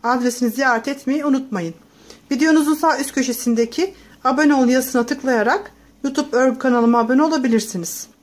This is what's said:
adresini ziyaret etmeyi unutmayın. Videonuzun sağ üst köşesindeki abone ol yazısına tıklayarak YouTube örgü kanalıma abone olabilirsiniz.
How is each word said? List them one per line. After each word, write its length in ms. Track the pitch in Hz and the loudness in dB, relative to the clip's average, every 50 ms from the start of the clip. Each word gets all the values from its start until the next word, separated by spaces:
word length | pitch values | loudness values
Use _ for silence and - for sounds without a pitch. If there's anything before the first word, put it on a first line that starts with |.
| _ | _
adresini 480 | 233 247 254 240 247 240 - 254 233 | 0 -2 0 0 -2 -2 0 -2 -2
ziyaret 380 | 214 254 269 262 240 226 226 - | -2 0 0 0 0 0 -2 -4
etmeyi 360 | 277 277 - 247 269 302 294 | -8 -6 -4 -4 -4 -2 0
unutmayın. 500 | 294 269 269 269 - 220 190 170 165 170 - - _ _ _ - - - - _ _ | 0 0 0 -2 -4 -6 -6 -6 -6 -10 -12 -20 _ _ _ -20 -20 -20 -20 _ _
Videonuzun 440 | 277 247 285 320 320 311 294 294 311 | -2 0 2 4 4 4 4 2 0
sağ 240 | 311 339 330 294 262 | 0 2 0 0 0
üst 140 | 277 269 - | -2 -4 -2
köşesindeki 800 | - 254 254 240 - - 247 233 226 233 233 - - 349 381 - - - - - - _ | -4 -2 -2 -4 -4 -2 -2 0 0 0 -2 0 -4 -4 -4 -4 -12 -20 -20 -20 -4 _
abone 300 | 254 262 254 311 294 294 | 0 2 4 4 4 4
ol 140 | 269 262 240 | 4 4 4
yazısına 380 | 254 262 254 262 - 254 240 | 4 2 0 0 0 -2 0
tıklayarak 680 | 233 294 269 - 262 254 233 208 233 285 415 403 - - _ - _ _ _ - | 0 -4 -4 -2 0 0 2 2 2 0 -2 -2 -8 -20 _ -20 _ _ _ -8
YouTube 320 | 277 269 302 285 294 226 | -6 -4 -2 -4 -2 0
örgü 220 | 240 262 262 240 262 | 2 2 2 0 0
kanalıma 400 | - 262 247 240 233 233 233 240 | 0 0 2 2 4 4 4 2
abone 240 | 226 226 254 262 302 | 2 2 2 2 2
olabilirsiniz. 840 | 320 320 311 254 262 226 226 214 - - 185 170 - - - - - _ _ | 2 0 0 0 0 0 0 -2 -2 -8 -8 -8 -8 -10 -12 -16 -18 _ _